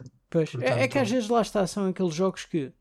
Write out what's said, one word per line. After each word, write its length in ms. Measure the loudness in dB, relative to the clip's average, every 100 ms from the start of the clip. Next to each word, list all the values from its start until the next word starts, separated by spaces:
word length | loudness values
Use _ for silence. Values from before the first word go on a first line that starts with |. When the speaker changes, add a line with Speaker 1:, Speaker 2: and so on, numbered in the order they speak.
| -20 _ _
Speaker 1:
Pois. 260 | -2 0 0
É, 20 |
é 20 | 0 2 2
que 60 |
Speaker 2:
portanto, 20 | 2
Speaker 1:
às 120 | 2
vezes 180 | 0 2
lá 100 | 2
está, 260 | 2 0 0
são 200 | 0 -2
aqueles 260 | 0 -2
jogos 300 | 0 0 -2
que 260 | -4 -4 -4 -8